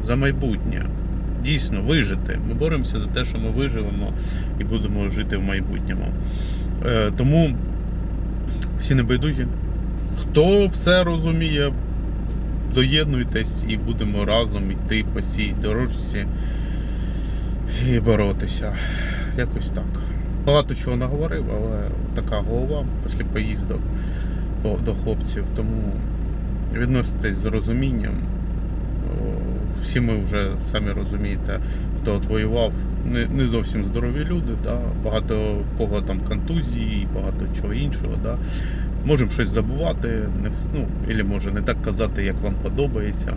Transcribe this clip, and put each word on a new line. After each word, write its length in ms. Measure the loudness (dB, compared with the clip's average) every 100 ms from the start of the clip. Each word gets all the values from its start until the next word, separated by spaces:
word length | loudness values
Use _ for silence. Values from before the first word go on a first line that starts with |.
За 120 | 0 2
майбутнє. 680 | 2 2 0 0 -2 -2 -2 -4 -2 -2 -2 -2
Дійсно, 380 | 0 0 0 -2
вижити. 580 | 2 2 2 0 -2 -2 -2
Ми 40 |
боремося 460 | 0 0 0 0 -2
за 60 | -2
те, 200 | -2 -2
що 120 | -2
ми 120 | -2
виживемо 640 | 0 0 0 -2 -2 -2 -2 -2 -2 -2 -2
і 40 |
будемо 460 | 0 0 0 0 0
жити 280 | -2 -2 0
в 60 |
майбутньому. 720 | 0 0 -2 -2 -2 -2 -2 -2 -2 -2 -4 -2 -2 -2 2
Е, 260 | 2 2 2
тому 380 | 4 6 4 2 -2 -2 -4 -4 -2 -2 -2 -4 -4 -4 -2 -2
всі 160 | 2 2
небайдужі. 520 | 4 2 2 0 -2 -2 -2 -2 -2 -2 -2 -2
Хто 500 | 2 6 6 8 6
все 360 | 2 4 6
розуміє, 720 | 6 2 2 2 2 2 2 0 -2 -2 -2 -2 -2 -2 -2 -2 0 4
доєднуйтесь 920 | 4 4 2 0 0 0 0 -2 -2
і 100 | -2
будемо 480 | 0 0 0 0 2
разом 460 | 2 2 0 0
йти 340 | -2 0 0 0
по 80 | -2
цій 340 | -2 0 0 0
дорожці 640 | 0 0 0 -2 -2 -2 -2 -2 -2 -2 -2 -2 -2 -2 -2 -4 -4 -4 -2 -4 -2 0 2
і 100 | 4
боротися. 760 | 4 4 4 0 -2 -2 -2 -2 -2 -2 -2 -2 -2 -2
Якось 320 | 0 0 -2
так. 320 | -2 -2 -4 -2 -4 -2 -2 4
Багато 300 | 4 4 -2
чого 220 | -2 0
наговорив, 480 | 0 0 0 0 -2 -2
але 280 | 0 0 -2 -2 -2 -2
така 240 | 0 0
голова 460 | 0 0 0 0 0 -2
після 220 | -2 -2 0
поїздок 540 | 0 0 0 -2 -2 0 -2 -2 -2 -2 -2 -2 -2
по, 160 | 0 0 0
до 80 |
хлопців. 500 | 0 0 0 0 -2 -2 0
Тому 380 | 0 0 0 -2 -2 -2 -2 -2 -2 -2 -2 0
відноситесь 640 | 2 2 2 0 0 0
з 80 | 2
розумінням. 680 | 2 2 2 2 2 0
О, 1160 | -2 -2 -2 -2 -2 -2 -2 -2 -2 -2 -2 -2 -2 -2 -2 -2 -2
всі 180 | 0 0
ми 180 | 2 0
вже, 340 | 0 0 0 -2
самі 340 | -2 -2 -2
розумієте, 680 | -2 -2 -2 -2 -2 -2 -2 -2 -4 -2 -2
хто 140 | 0 0
от 100 | 0
воював, 460 | 0 2 2 2 0 -2 -2 0
не, 220 | 0 0
не 180 | 2 2
зовсім 400 | 2 0 0 0
здорові 400 | 0 0 0 0
люди, 220 | 0 0 -2
да? 160 | 0 0 0 0
Багато 540 | 0 0 0 0 2 0 -2 0
кого 240 | 0 2
там 180 | 0 0
контузії, 880 | 0 0 0 0 0 0 0 0 0 0
багато 300 | 0 0 0 -2
чого 120 | 0
іншого. 400 | 0 0 0 -2 0
Да? 140 | 0 -2 -2 -2 -2 -2 -2 -2 2
Можемо 260 | 4 4
щось 180 | 2 2
забувати, 580 | 2 0 0 0 0 0 0 0 0
не, 60 | -2 -2 -2
ну, 140 | -2 -2 -2 0
або, 160 | 0 0
може, 220 | 0 0
не 100 | 0
так 200 | 0 0
казати, 420 | 0 0 0 0
як 180 | 0 0
вам 120 | 0 0
подобається. 680 | 0 0 0 0 -2 -2 -2